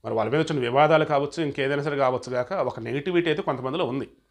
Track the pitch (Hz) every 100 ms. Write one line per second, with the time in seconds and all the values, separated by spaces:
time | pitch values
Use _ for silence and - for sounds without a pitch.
0 | 113 113 110 143 156 151 120 131 151 156
1 | 156 147 143 - 151 139 135 143 143 143
2 | 131 127 127 123 123 190 127 120 117 131
3 | 147 175 170 151 - 131 131 151 147 135
4 | 104 _ _